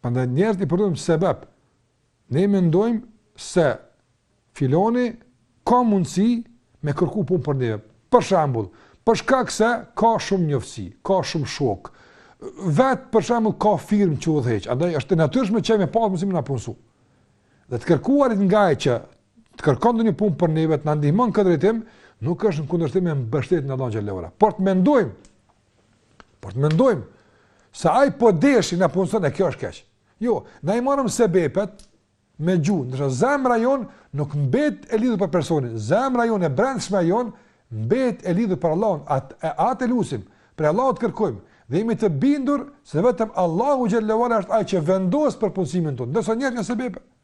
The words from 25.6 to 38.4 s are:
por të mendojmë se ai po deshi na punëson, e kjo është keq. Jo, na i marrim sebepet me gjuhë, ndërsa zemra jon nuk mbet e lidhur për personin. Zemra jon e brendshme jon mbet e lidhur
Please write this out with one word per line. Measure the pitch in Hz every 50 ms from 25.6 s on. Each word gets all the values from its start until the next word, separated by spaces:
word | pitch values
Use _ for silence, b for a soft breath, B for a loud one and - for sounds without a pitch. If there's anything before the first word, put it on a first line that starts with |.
| _ _ _ _ _ _ _ _ _ _ _ _ - _ _ _
por | - 95 92
të | 123 143
mendojmë | 151 156 160 262 262 208 131 - - b b b b b b b b b b b b b
se | - - 165
ai | 165 247 285 285 - -
po | 233 226
deshi | 185 151 - 285 277 226 180 - 175 170
na | 185 151 -
punëson, | 185 190 151 208 220 175
e | 143 117
kjo | - 190 160
është | 127 - -
keq. | 90 - - _ _ _ _ _ _ _ _ 214
Jo, | 247 214 151 B B B B B
na | 151 208
i | 240
marrim | 247 277 285 269 269 202 -
sebepet | - 233 196 165 190 165 139 - 190 208 - - - - _ _ _ _ _ _ _ _ _ _
me | - 151 175 185
gjuhë, | 175 139 170 208 160 127
ndërsa | 127 131 131 143 135 131
zemra | 123 214 262 285 277 262 254 240 226
jon | 226 254 277 269 214 B B B B B -
nuk | 143 147 143 -
mbet | 147 143 127 135 254 302 302 - - - - 233
e |
lidhur | 220 233 254 226 180
për | 196 170 147
personin. | 175 143 - 170 151 131 120 113
Zemra | 113 104 110 160 220 262 269 254 240 233 233
jon | 220 202 175
e | 156
brendshme | 131 123 - 175 175 185 - - 196 196 175
jon | 165 185 233 247 214 b b b b b b b b
mbet | 113 107 110 120 196 262 262 247 185 - -
e | 185 170
lidhur | 185